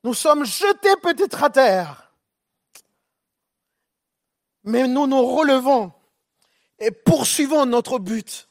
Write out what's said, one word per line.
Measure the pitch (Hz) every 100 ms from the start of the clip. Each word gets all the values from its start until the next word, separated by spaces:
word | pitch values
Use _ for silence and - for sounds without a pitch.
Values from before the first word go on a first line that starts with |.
Nous | 233
sommes | 233 311 294
jetés | 254 - 403 403 392 392
peut-être | 349 330 392 -
à | 285
terre, | 269 254 185 165 139 _ _ _ _ _ _ _ - _ _ _ _ _ _ _ _ _ _ _ _ _ _ _ _ _ _
mais | 202 233 262
nous | 254 285
nous | 269
relevons. | 247 262 302 262 254 262 185 _ _ _ _ _ _ _ _ _
Et | 220
poursuivons | - - 302 240 - 285 302 262
notre | 240 - 254
but. | 185 220 - - _